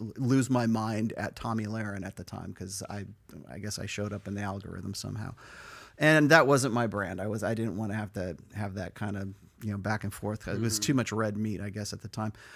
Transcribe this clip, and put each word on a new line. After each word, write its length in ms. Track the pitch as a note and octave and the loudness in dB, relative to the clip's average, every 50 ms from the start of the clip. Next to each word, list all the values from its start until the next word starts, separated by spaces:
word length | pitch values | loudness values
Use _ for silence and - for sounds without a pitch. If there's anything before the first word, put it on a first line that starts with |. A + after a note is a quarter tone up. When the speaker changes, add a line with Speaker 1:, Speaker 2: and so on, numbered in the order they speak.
Speaker 1:
l-, 100 | A2 G#2+ - | -10 -10 -4
lose 320 | - C3+ A#2+ C3 C3+ B2 A#2+ | -2 2 4 6 4 6 4
my 160 | C3 B2 A#2+ | 4 4 4
mind 480 | A2+ A2+ A2 G#2+ A2+ A2 G#2+ A2+ A2 - | 4 2 2 2 0 0 0 0 -2 -2
at 220 | - - - - | -4 -4 -6 -6
Tomi 260 | - - A#2 A2+ A2 G#2+ | -6 -4 -4 -2 -2 -2
Lahren 400 | G#2 A2 A2 A2 G#2 G2+ G2 F#2+ | -2 -4 -4 -4 -4 -6 -6 -8
at 120 | F#2+ - | -8 -10
the 60 | - F2+ | -10 -12
time, 280 | - - F2+ F2 F#2 G2 | -10 -10 -10 -10 -10 -10
'cause 300 | - F#2+ F#2 F#2+ G2 - - | -10 -10 -8 -8 -10 -8 -8
I, 160 | G2+ G2+ G2 F#2+ G#2 - _ - - D#2+ - - | -8 -8 -8 -10 -12 -18 _ -20 -18 -18 -16 -14
I 100 | B1 F2+ | -12 -8
guess 200 | G2 G#2 G2+ G2 | -8 -6 -6 -6
I 60 | - | -6
showed 260 | G2 - - G#2 G#2 | -6 -4 -4 -4 -4
up 160 | G2+ G2 - | -4 -6 -6
in 60 | G2 G2+ | -6 -4
the 80 | G2+ | -4
algorithm 520 | G2+ G2 G2 G2+ - F2+ F2+ F2+ F2 G2 G2+ | -4 -4 -4 -6 -8 -8 -10 -8 -8 -8 -8
somehow, 420 | - - G2+ G2+ G#2+ G#2+ F#2 - - - - - - - - - - - - - | -6 -6 -6 -6 -6 -6 -8 -10 -14 -18 -20 -18 -18 -18 -18 -18 -18 -20 -20 -2
and 340 | - D3 D#3 D#3 D#3 D3+ C#3 | 4 6 8 8 8 10 10
that 160 | D#3+ E3 C#3 | 10 10 10
wasn't 260 | C3+ C#3+ C3 B2+ C3+ G#2+ | 10 6 6 6 2 2
my 140 | A#2+ A#2+ | 2 2
brand. 340 | A2 G2+ G2+ G2 F2 F#2 F2+ | 2 0 -2 -2 -2 -2 -4
I 60 | F#2+ | -2
was, 160 | G#2+ G#2+ A2+ G2+ | -2 -2 0 0
I 100 | G2 A2+ | 0 0
didn't 240 | A2 A2+ A2+ E2+ | 0 0 -2 -2
wanna 180 | G2 A2 G#2 G2 | -2 -4 -2 -2
have 160 | A2 G#2 G2 G2+ | -4 -6 -6 -6
to 220 | G2+ F2+ F#2 E2 - - - - | -6 -4 -4 -6 -8 -12 -12 -8
have 200 | G2+ G#2+ G2 F#2 | -6 -6 -4 -4
that 200 | G2 F2+ F2+ - | -6 -6 -8 -6
kind 200 | - G#2+ G#2 G2+ | -6 -6 -4 -4
of, 140 | G2 G2 G2 F#2+ - - - _ - - | -4 -6 -8 -10 -12 -18 -20 _ -8 -6
you 80 | G#2+ | -4
know, 60 | G2+ | -4
back 260 | G2+ F#2+ G#2+ G#2+ G#2 - | -2 -2 -2 -2 -2 -2
and 100 | G2+ - | -6 -6
forth. 340 | - - G#2 G#2+ - - F#2 | -4 -4 -4 -4 -4 -4 -4
It 100 | F#2+ G2+ | -2 0
was 140 | A2+ A#2 A2 | 0 0 0
Speaker 2:
Mm-hmm. 80 | G#2 | 0
Speaker 1:
too 120 | - - C#3+ | 2 2 4
much 160 | B2+ A2+ - G#2 | 2 2 2 0
red 240 | A2 A2 G#2+ G#2 | 0 0 0 0
meat, 240 | G#2 A2 G#2+ G#2 E2+ | 0 -2 -2 -2 -4
I 80 | G2+ G2+ | -6 -6
guess, 240 | G2 G#2+ G#2 - - | -6 -6 -6 -6 -8
at 80 | G#2 | -10
the 80 | - G#2+ | -10 -8
time. 240 | - A2+ A2 A2 - - - - - | -6 -4 -4 -4 -6 -8 -16 -20 -20